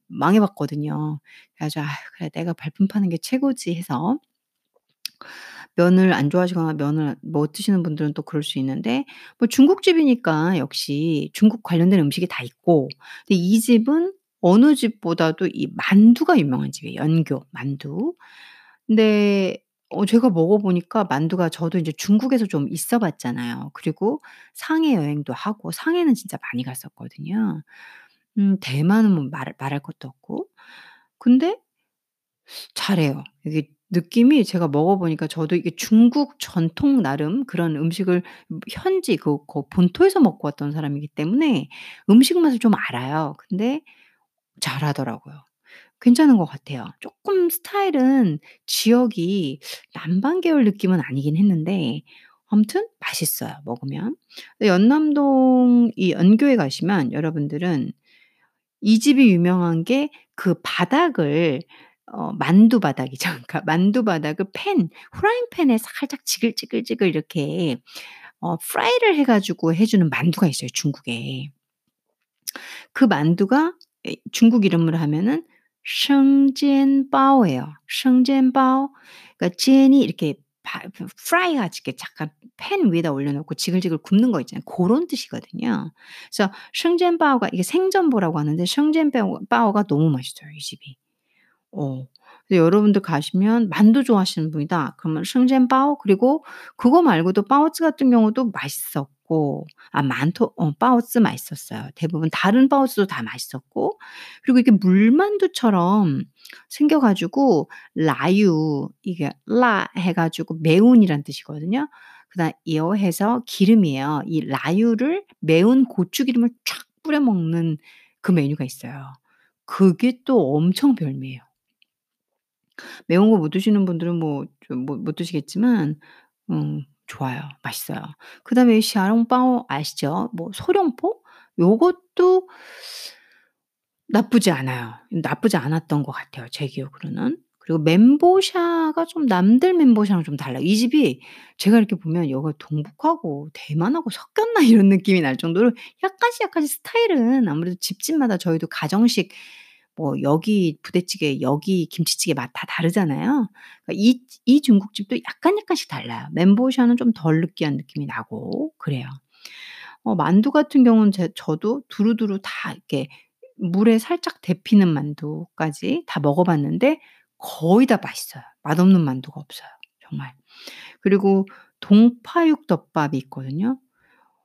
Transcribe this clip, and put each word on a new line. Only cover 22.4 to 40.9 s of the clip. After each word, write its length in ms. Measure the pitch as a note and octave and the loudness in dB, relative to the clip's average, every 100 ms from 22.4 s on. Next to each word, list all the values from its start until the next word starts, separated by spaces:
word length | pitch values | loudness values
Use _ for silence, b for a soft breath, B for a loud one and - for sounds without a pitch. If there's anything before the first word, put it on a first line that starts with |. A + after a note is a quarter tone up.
| G#3 | 0
좀 220 | D3+ C#3 | -4 -4
있어 280 | E3 - A#3+ | -6 -2 -2
봤잖아요. 720 | F#3+ - - B3 A#3+ A#3 C#3+ | -2 -4 -8 -8 -8 -10 -12
그리고 480 | - - - G#3 D4+ b b b | -10 -8 -4 -4 -4 b b b
상해 400 | - - D#4+ D#4 | -14 -4 -2 0
여행도 380 | A3 C#3+ D3 C#3+ | 0 0 -4 -6
하고 380 | C3 G3+ G#3+ E3 | -8 -8 -10 -10
상해는 420 | E3 D#4 F4 E4 | -8 -4 0 0
진짜 240 | A#3 - - - | 0 -4 -14 -10
많이 120 | A#2+ | -10
갔었거든요. 960 | C3 C3 - - A#2+ - D3+ G#3 G#3+ D#3 b b b b b b _ - | -8 -12 -16 -18 -18 -14 -8 -4 -4 -6 b b b b b b _ -2
음 200 | G3 F#3+ | 0 0
대만은 520 | C#3 C3+ E3 G#3+ G#3+ | -2 -2 2 2 2
뭐 120 | F3 C3+ | 2 -2
말할, 240 | C#3 C3+ - | -10 -12 -10
말할 220 | C3+ C#3+ | -8 -8
것도 280 | D3+ - C3 | -10 -16 -18
없고. 400 | - - - G4+ b b b b b b _ | -18 -12 -12 -12 b b b b b b _
근데 400 | B3 B3+ E4 A4+ _ _ _ _ _ _ _ _ B B B | 2 2 2 -4 _ _ _ _ _ _ _ _ B B B
잘해요. 500 | - - F3+ D3+ C#3 C#3 _ D3+ | -8 -2 0 0 -4 -12 _ -8
이게 220 | D#3 D3+ _ _ | -8 -8 _ _
느낌이 540 | F3 E3 A#3 A#3+ D4 | -4 -2 2 4 4
제가 240 | G3+ F3+ E3 | 2 -2 0
먹어 300 | C#3+ E3 G3 | 0 2 0
보니까 280 | E3+ D#3 D#3 | -2 -4 -6
저도 280 | - D#3 F3 | -6 -4 -2
이게 140 | E3+ - | -4 -8
중국 640 | - A3 A#3+ D4 C#4 - | 2 4 4 2 -4 -8
전통 640 | - F3+ E3 - C#4 C4+ | -8 -4 -4 -2 0 0
나름 420 | D3+ C#3 D3+ A3+ B3+ | 0 -2 -4 -4 -6
그런 300 | E3+ E3+ D3+ | -4 -4 -2
음식을 460 | E3 E3+ F3+ F3+ B B - E3 - | -4 -4 -2 -2 B B -16 -14 -14
현지 460 | - F#4+ F#4+ E4+ E3 | -8 -2 -2 -2 -2
그, 280 | D3+ C#3+ - | -2 -4 -6
거 200 | D3 C#3+ | -12 -6
본토에서 520 | - F3+ - F#4+ F#4+ | 0 0 4 2 4
먹고 260 | A3+ - D3 | 2 2 -8
왔던 240 | - C#3+ | -8 -8
사람이기 360 | D3+ D3 | -6 -6